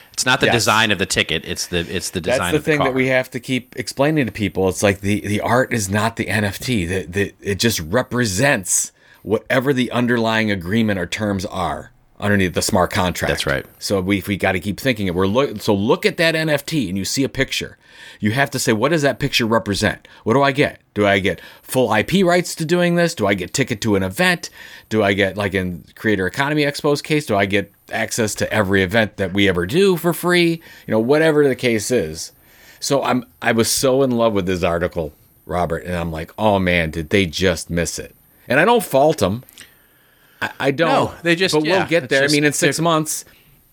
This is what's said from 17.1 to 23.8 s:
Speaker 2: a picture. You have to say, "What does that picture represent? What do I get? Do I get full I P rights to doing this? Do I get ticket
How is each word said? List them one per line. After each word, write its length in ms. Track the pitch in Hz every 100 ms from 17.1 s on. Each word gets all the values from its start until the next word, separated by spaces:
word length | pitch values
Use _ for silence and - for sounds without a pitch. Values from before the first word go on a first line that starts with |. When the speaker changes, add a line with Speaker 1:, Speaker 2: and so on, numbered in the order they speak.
| -
Speaker 2:
a 60 | 131
picture. 480 | - 135 - - - _ - - -
You 120 | 104
have 180 | 120 143
to 80 | 127
say, 140 | -
"What 160 | 110 135
does 140 | 165
that 160 | 139 120
picture 260 | 139 - 113
represent? 640 | 113 107 95 104 - - -
What 100 | 104
do 80 | 127
I 100 | 139
get? 280 | 139 127 - _ 104
Do 100 | 101
I 140 | 101
get 200 | 95 82 - -
full 300 | - 127 113
I 100 | 107
P 220 | 104 190
rights 320 | 175 180 175 -
to 100 | 156
doing 300 | 175 175 170
this? 180 | 170
Do 140 | - 101
I 80 | 104
get 180 | 87
ticket 260 | - 131 107